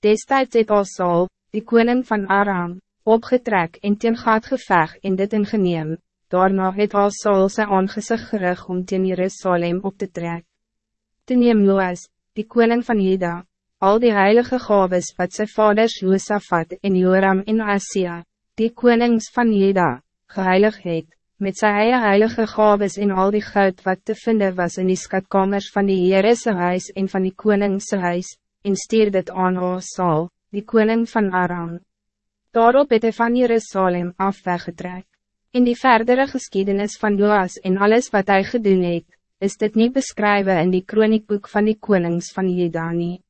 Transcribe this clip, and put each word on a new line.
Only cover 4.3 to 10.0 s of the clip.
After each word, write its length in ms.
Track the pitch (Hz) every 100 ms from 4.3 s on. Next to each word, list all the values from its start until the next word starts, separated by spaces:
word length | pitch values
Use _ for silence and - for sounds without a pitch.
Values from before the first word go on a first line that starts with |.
| 220 -
geveg 420 | 262 - 180 - -
en 160 | 196 185
dit 160 | 202 208
ingeneem, 560 | 202 220 185 170 156 165 _ _ _
daarna 380 | 180 190 190 190 190
het 180 | 208
Asal 560 | 208 202 202 214 196 190
sy 160 | - 208
aangesig 600 | 196 190 - 202 226 226
gerig 320 | 214 180 180 -
om 160 | 180 185
teen 240 | 190 190
Jerusalem 720 | 185 185 - 190 175 170 180
op 160 | 196
te 140 | 196